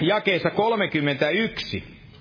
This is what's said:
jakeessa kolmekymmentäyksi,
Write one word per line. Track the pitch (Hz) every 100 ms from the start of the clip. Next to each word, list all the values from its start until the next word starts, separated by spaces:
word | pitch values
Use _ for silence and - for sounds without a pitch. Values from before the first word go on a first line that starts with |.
jakeessa | 156 208 202 175 175
kolmekymmentäyksi, | 175 220 220 180 156 147 135 151 185 220 - - 95 - - - -